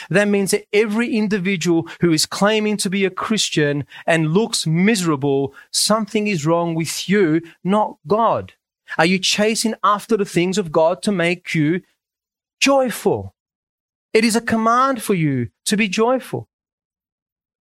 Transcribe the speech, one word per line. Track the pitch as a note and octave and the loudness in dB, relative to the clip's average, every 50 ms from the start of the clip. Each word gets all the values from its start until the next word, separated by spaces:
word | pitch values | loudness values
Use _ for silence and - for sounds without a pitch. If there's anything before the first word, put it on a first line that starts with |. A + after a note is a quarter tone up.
| - - | -6 -2
That | D3+ F#3+ G#3 | 0 2 2
means | G#3 G3+ G3+ G3 F#3 | 2 2 0 0 0
that | - G3+ - - | -2 -4 -2 0
every | - G3+ A3+ G#3+ G#3 A3+ A#3+ A#3+ B3+ | 0 2 2 2 0 -2 -2 0 0
individual | G#3+ G#3+ G3+ G#3+ G3+ F3 G3 G3 F3 D3+ F3 E3+ E3 D#3+ - - - | -2 0 0 -2 -2 -2 -2 -2 -2 0 0 0 0 0 -4 -4 0
who | - E3+ | 0 2
is | D#3+ D#3 - | 2 2 0
claiming | - - - G3 G#3 A3 A3 G#3+ G#3+ G#3+ | -2 -2 0 2 2 2 2 0 0 -2
to | G3+ - G3+ | -2 -2 -2
be | F3+ G3+ F#3+ | -2 0 -2
a | F#3 | -2
Christian | F#3 - - - A3 G3+ - - - D#3+ D3+ C#3+ C#3+ D3 C3 - - - - | -2 -4 -4 -2 -2 -2 -2 -2 0 0 0 0 0 -2 -4 -8 -12 -6 0
and | - E3+ D#3+ D#3+ D#3 D#3+ | 0 2 2 2 2 2
looks | G3+ A3+ A3+ - - - | 2 0 0 -2 -4 -2
miserable, | D#3+ D#3 E3+ F#3 G#3 A#3 G3 F3+ E3 D3+ C#3 C#3 C#3+ C#3 C#3 C#3 C3+ - - - _ | 0 0 2 4 4 2 2 2 0 -2 0 0 0 0 0 -2 -4 -6 -12 -16 _
something | - - - - G#3 A3+ G#3+ - - G#3+ G#3 | -4 -2 0 0 0 0 0 -2 -2 -2 0
is | G#3 G3+ D#3+ C3+ | 0 -2 0 0
wrong | D#3 E3 E3+ E3+ E3+ E3 | 0 0 2 0 -2 -2
with | D#3+ E3 - - - - - | -4 -4 -4 -6 -6 -2 0
you, | F#3+ G#3 F#3+ D3+ D#3 E3 E3 - - _ - | 2 2 4 4 2 0 -2 -4 -16 _ -2
not | F3+ G3+ G#3+ G#3 - - _ - | 0 2 2 0 -2 -6 _ -4
God. | D3 G3 A3 A#3 G#3 D#3 A2+ F#2 F#2+ _ _ _ _ _ _ _ - - - | -2 0 2 2 2 0 -2 -4 -10 _ _ _ _ _ _ _ -12 -4 -2
Are | D#3+ | 0
you | F3 F#3+ | 0 0
chasing | F#3 F#3 - - - G#3 A3 A3+ G#3+ - A3 A3 - - | 0 0 -2 -2 0 0 0 0 -2 -2 -4 -4 -2 0
after | G3 G#3 G3 - - A3+ | 0 0 0 -2 -2 -2
the | G3 G3 | -2 -2
things | - - F3+ E3+ F#3 F#3 G#3 | -2 0 0 0 0 0 -2
of | G3 D#3+ | -4 0
God | D3 E3+ D#3+ E3 F3+ F3 | 2 2 2 2 0 -2
to | - G#3+ | -4 -2
make | G#3 F3 E3 E3+ F3+ F3 - - - | -2 0 0 0 -2 -4 -6 -4 -2
you | E3 D3 D3+ F3+ F#3 - _ _ _ _ _ _ _ _ _ _ _ _ _ _ - | 0 2 2 0 -2 -4 _ _ _ _ _ _ _ _ _ _ _ _ _ _ -2
joyful? | - C4+ C#4 C4+ C4 A#3+ - - - G#3 C#3+ G#2+ F#2+ G2 _ _ _ _ _ _ _ _ _ _ _ _ _ _ _ _ - | 2 2 4 4 2 0 -2 -2 0 0 0 0 -4 -10 _ _ _ _ _ _ _ _ _ _ _ _ _ _ _ _ 0
It | A3 A3+ | 2 2
is | A#3 G3+ | 2 0
a | A#3 | 0
command | A#3 - A3+ A3+ A3 A3+ A#3 B3 C4 C4+ C4+ A3 | 0 0 -2 0 2 2 2 2 2 0 -2 -4
for | - - G#3 | -2 -2 0
you | F3 D#3+ D3 C3+ B2+ A#2+ - _ _ - | 0 0 0 0 -2 -4 -6 _ _ -4
to | - G#3 | -2 0
be | G3 A3+ | 0 0
joyful. | G3+ F3+ G#3+ A3 A#3+ C4 C4 C4 - - B2+ A2+ _ _ _ _ _ _ _ _ _ _ _ _ _ _ _ _ _ _ _ _ _ _ _ _ | -2 0 0 0 2 0 -2 -4 -6 -10 -12 -12 _ _ _ _ _ _ _ _ _ _ _ _ _ _ _ _ _ _ _ _ _ _ _ _